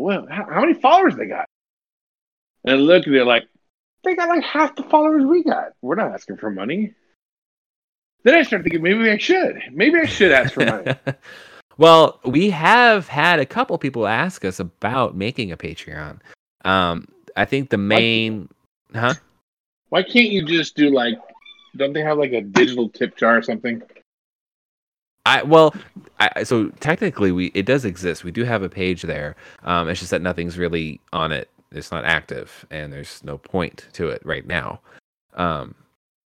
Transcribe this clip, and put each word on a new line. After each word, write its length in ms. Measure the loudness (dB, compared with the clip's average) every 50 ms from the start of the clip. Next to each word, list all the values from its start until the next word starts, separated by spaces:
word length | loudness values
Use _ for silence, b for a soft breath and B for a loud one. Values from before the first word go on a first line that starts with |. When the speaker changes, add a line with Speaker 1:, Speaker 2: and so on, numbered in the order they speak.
Speaker 1:
what, 280 | -6 -4 -4 -6 -6 -10
how, 140 | -12 -12 -12
how 160 | -4 -2 0
many 140 | 0 0 0
followers 420 | 2 4 4 4 4 4 2 -2
they 100 | -2 -6
got?" 200 | -8 -8 -8 -10 -10 _ _ _ _ _ _ _ _ _ _ _ _ _ _ _ _ _ _ _ _ _ _ 0
And 100 | 0 2
I 40 | 4
look 280 | 6 6 6 4 4
and 80 | 4 2
they're 100 | 2 4
like, 200 | 4 2 0 0 _ _ _ _ _ _ _ _ _ _ _ -6
"They 100 | -4 -2
got, 140 | -2 -2 0
like, 160 | 0 -2 -2
half 320 | -2 -2 0 -2 -2 -2
the 60 | -8 -4
followers 400 | 0 2 2 4 4 2 2 4
we 180 | 4 2 2 2
got. 280 | 0 -2 -4 -6 -8 -14 _
We're 120 | -6 -6 -4
not 160 | -4 -4 -4
asking 240 | -6 -10 -14 -14 -14
for 140 | -10 -10 -8
money." 420 | -8 -6 -6 -6 -4 -4 -6 -6 -8 _ _ _ _ _ _ _ _ _ _ _ _ _ _ _ _ _ _ _ _ _ _ _ _ _
Then 120 | _ 4 4
I 80 | 4
start 200 | 4 2 -2 -4
thinking, 200 | -4 -4 -4 -2
"Maybe 280 | 0 0 0 2 2 2
I 80 | 0 0
should. 420 | 0 0 0 2 0 -2 -4 -8 -14 -12
Maybe 260 | -2 0 2 4 4 2
I 80 | 2
should 260 | 0 2 2 4 6
ask 220 | 6 4 4 2 0
for 100 | 0 0
money." 300 | 0 0 -2 -4 -6 -6 -4 _
Speaker 2:
<laughs> 80 | -8 -10 -10 B B B B B B B B B _ _ 6
Well, 420 | 8 10 10 10 8 6 2 -4 -6
we 240 | -2 0 2 2 2
have 580 | 0 0 2 4 6 6 6 6 4 2 -2
had 320 | -4 -2 0 2 2 2 2
a 60 | 0
couple 320 | -2 -2 -4 -4 -4 -4
people 300 | -4 -4 -6 -4 -2 -2
ask 400 | 0 0 0 -2 -4 -6 -6 -8
us 120 | -8 -6 -6
about 560 | -10 -12 -10 _ -6 -4 -2 -2 -2 -2 -2
making 380 | -4 -6 -6 -4 -6 -8 -8
a 60 | -8 -10
Patreon. 640 | -12 -14 -14 -14 -16 -16 -14 -14 -14 -14 -16 -20 b b b b _ _ _ _ -2
Um, 420 | 2 2 2 2 2 -2 -4 -8 -12 _ _ _ -8 -2
I 80 | -2 -2
think 240 | 0 0 -4 -2 -2
the 80 | -2
Speaker 1:
Why 60 | -2
Speaker 2:
main, 680 | 0 2 2 2 4 2 2 0 -2 -2 -4 -8 -12 -16 _ _ _ _ _ _ _ _ -6
huh? 180 | -4 -2 -2 -2 -4 _ _ _ _ _ _ _ _ _ _ _ _ _ _
Speaker 1:
Why 120 | -2 -2
can't 280 | -2 2 2 2 2 2
you 120 | 0 -2 -2
just 280 | 0 -2 -2 -2 -4 0
do, 140 | 2 2 4
like, 300 | 4 2 0 -2 -4 -6 -10 -20 -20 _ _ -20 -20 _ _ _ -6
don't 160 | -4 -4 -4
they 80 | -4 -4
have, 160 | -2 -2 0
like, 160 | 0 0 -2
a 80 | -2 -4
digital 480 | -6 0 2 2 2 2 2 -2 -4 -6
tip 260 | -4 -6 -6 -6 -4 -2
jar 180 | 0 2 2
or 60 | 2
something? 400 | 0 -4 -8 -8 -6 -8 -8 -8 -12 -18 _ -20 _ _ _ _ _ _ _ _ _ _ _ _ _ _ _ _ _ _ _ _ _ _ _ _ _
Speaker 2:
I, 160 | 0 2 2
well, 320 | 2 4 6 8 8 6 B B B B B -20 -20 -20 _ 0
I, 260 | 0 0 0 -2 -2
so 240 | 0 0 0 0 -2 -6 -6
technically 500 | -4 -4 -2 -2 -4 -6 -2 0 0 0
we, 180 | 0 0 -2 -2
it 140 | -2 -2 0
does 180 | 0 0 0 -2
exist. 400 | -4 -8 -6 -6 -6 -6 -6 -10
We 60 | -10
do 140 | -6 -6 -4
have 180 | -4 -4 -4
a 80 | -4 -6
page 320 | -6 -4 -4 -4 -4 -4
there. 340 | -6 -8 -8 -8 -10 -12 -14 B B B B B -6
Um, 260 | -2 -2 -2 -2 -2
it's 100 | -6 -8
just 120 | -6 -6
that 100 | -6 -4
nothing's 340 | -4 -4 -6 -6 -8 -8 -6
really 420 | -6 -4 -4 -4 -4 -6 -8 -10 -14 _ _
on 180 | -6 -4 -4 -4
it. 200 | -4 -6 -8 -12 _ _ _ _
It's 180 | -18 -16 -14 -12
not 160 | -12 -6 -4
active, 580 | -2 -2 -2 -4 -8 -12 -14 -14 -16 -20 -20 -20 _
and 200 | -14 -14 -14 -14
there's 320 | -14 -16 -18 -18 -20 -18
no 140 | -14 -14 -14
point 500 | -14 -14 -8 -6 -4 -4 -4 -8 -14 -20 _
to 160 | -10 -8 -6 -6
it 140 | -6 -8 -8
right 220 | -10 -10 -10 -8
now. 340 | -6 -6 -6 -6 -8 -12 -14 b b b b _ _ _ _ _ _ _
Um, 400 | -4 -4 -4 -4 -6 -8 -12 -16 _ _ _ _ _ _ _ _ _ _